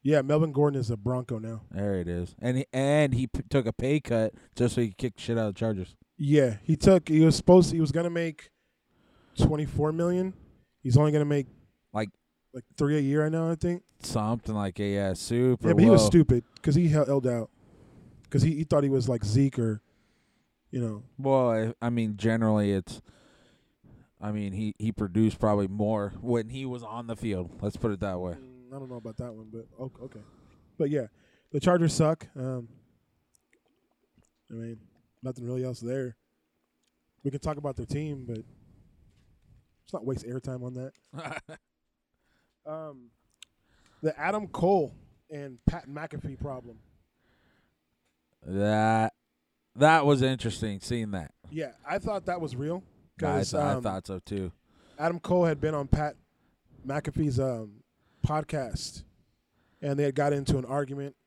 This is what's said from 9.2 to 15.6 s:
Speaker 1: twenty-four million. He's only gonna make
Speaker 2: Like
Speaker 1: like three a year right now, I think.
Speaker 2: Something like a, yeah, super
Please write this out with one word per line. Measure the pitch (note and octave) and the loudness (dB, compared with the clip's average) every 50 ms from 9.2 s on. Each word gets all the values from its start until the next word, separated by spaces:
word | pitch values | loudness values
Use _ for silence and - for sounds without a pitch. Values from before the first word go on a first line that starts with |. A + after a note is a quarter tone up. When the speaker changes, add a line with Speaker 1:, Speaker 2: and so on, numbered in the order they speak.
| _ _ _ - | _ _ _ 2
Speaker 1:
twenty-four | - - D#3 D3 D3+ C3 - - D3 D#3 D#3+ | 2 2 4 0 -4 -4 -2 -2 -2 0 0
million. | E3 E3+ F3 F3+ F3+ F#3 F#3+ F#3 - - _ _ _ _ _ _ _ - | 0 0 0 0 0 -2 -4 -6 -12 -20 _ _ _ _ _ _ _ -2
He's | C3 A#2+ | 4 4
only | C#3+ D3 D3+ D3+ | 6 6 6 4
gonna | D3+ D3 | 2 2
make | D3 D3 C#3+ C3 - - _ _ _ _ _ _ _ - | 2 0 0 -2 -4 -12 _ _ _ _ _ _ _ -6
Speaker 2:
Like | G#2 A2 G2 _ _ _ _ _ _ _ _ - | -6 -6 -6 _ _ _ _ _ _ _ _ -18
Speaker 1:
like | B2+ - _ _ | -18 -18 _ _
three | - D3 C#3+ D3+ | -2 0 0 2
a | D3+ | 0
year | C#3 C3+ C#3+ D3+ D3+ | 2 2 2 2 0
right | D#3 | 0
now, | D#3+ D#3+ E3 E3 | 0 -2 -2 -2
I | E3+ | -2
think. | D#3 - F3 F3 F3+ _ _ _ _ | -2 -2 -2 -2 -4 _ _ _ _
Speaker 2:
Something | - - - A2+ G#2+ G#2+ A#2 A2+ - - A2 | -12 -6 -4 -2 0 0 -2 -2 -4 -4 -4
like | G#2 G2+ G2 F2+ - | -2 -2 -4 -4 -4
a, | G2+ | -4
yeah, | G2+ G2+ G2+ G2+ F#2+ F#2 | -2 -2 0 -2 -2 -4
super | - - - A#2 A#2+ B2+ B2+ B2 - | -4 -4 -2 0 2 4 2 2 2